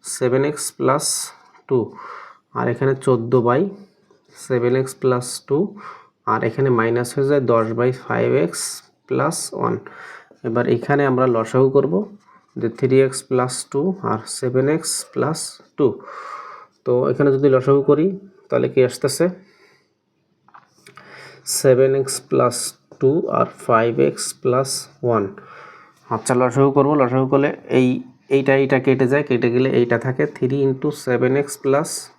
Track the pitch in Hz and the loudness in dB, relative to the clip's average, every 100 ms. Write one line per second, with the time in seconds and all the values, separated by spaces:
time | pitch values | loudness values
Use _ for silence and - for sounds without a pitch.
0 | - - 127 131 143 147 - _ 131 143 | -12 -2 0 2 0 -4 -10 _ 0 0
1 | 156 - - - _ _ - 131 104 - | -2 -6 -8 -16 _ _ -2 -2 -2 -10
2 | - - - - _ 120 120 123 135 131 | -18 -18 -20 -20 _ -4 -4 0 -2 0
3 | 135 123 117 127 117 127 196 - - _ | 0 0 2 2 4 2 0 -6 -20 _
4 | _ _ _ - - 127 120 131 131 - | _ _ _ -20 -4 0 2 0 -2 -2
5 | 135 123 123 - - 139 202 - - - | 0 0 -2 -12 -2 -2 -2 -6 -18 -20
6 | - _ - 110 113 113 135 120 113 117 | -20 _ -2 0 0 0 0 2 2 0
7 | 123 - 135 147 123 117 110 113 123 127 | -2 -2 0 2 2 2 2 0 -2 -2
8 | - 117 120 127 170 - - - _ _ | -4 -2 2 2 0 -4 -10 -10 _ _
9 | _ 131 143 180 - - 117 113 - - | _ -2 -2 -4 -8 -4 -4 -4 -8 -20
10 | - - - - 123 113 120 120 - 143 | -20 -20 -20 -10 -4 -2 0 0 0 0
11 | 139 127 127 117 110 131 131 139 135 180 | 2 2 2 2 0 2 4 4 2 -2
12 | 208 - _ - _ - 117 - 131 131 | -4 -12 _ -20 _ -6 -6 -2 2 4
13 | 135 131 - 127 123 - - 139 170 190 | 4 0 -2 0 0 -4 -6 -2 -2 -4
14 | 113 110 - - 127 127 135 160 - - | -4 -4 -6 -6 -2 0 2 0 -2 -8
15 | - - 139 160 - - - - 135 101 | -8 -4 -4 -4 -8 -14 -20 0 0 0
16 | - - - - - - - _ - 123 | -14 -18 -16 -16 -16 -20 -20 _ -2 0
17 | 139 127 143 135 143 131 131 139 139 147 | 0 2 2 2 2 0 4 2 4 2
18 | 180 190 - _ _ 127 127 131 123 - | 2 -4 -14 _ _ -2 0 2 2 0
19 | 139 - 175 185 _ _ _ _ _ _ | -6 0 -2 -2 _ _ _ _ _ _
20 | _ _ _ _ _ - _ _ - - | _ _ _ _ _ -20 _ _ -20 -20
21 | - - - - - - 135 123 135 139 | -20 -20 -20 -18 -8 0 4 6 4 0
22 | 131 - - 135 123 - - - _ - | -4 -8 -4 0 0 -2 -10 -12 _ -2
23 | 131 156 - - - - - 113 117 117 | 0 0 -2 -2 -2 -6 0 0 2 0
24 | 139 139 - - 131 123 135 - - _ | 0 0 -10 -6 -2 -2 -2 -8 -12 _
25 | 123 113 98 - - - - - - _ | -2 0 -2 -10 -20 -20 -20 -20 -20 _
26 | - 110 - 123 127 131 139 139 139 151 | -8 -8 0 2 2 4 4 4 2 4
27 | 123 131 131 139 143 - - 131 127 127 | 2 2 2 2 2 -2 0 2 2 0
28 | - _ _ 139 135 139 131 135 131 131 | -8 _ _ 0 2 2 4 2 2 2
29 | 127 143 147 120 123 120 131 127 120 117 | 2 2 0 0 2 2 2 2 2 0
30 | 127 131 147 - 127 139 139 131 151 147 | -2 -2 -4 -2 -2 0 0 0 -4 -4
31 | - 120 127 135 143 - 135 139 165 - | -4 0 2 0 -2 -4 0 0 0 -8
32 | - | -12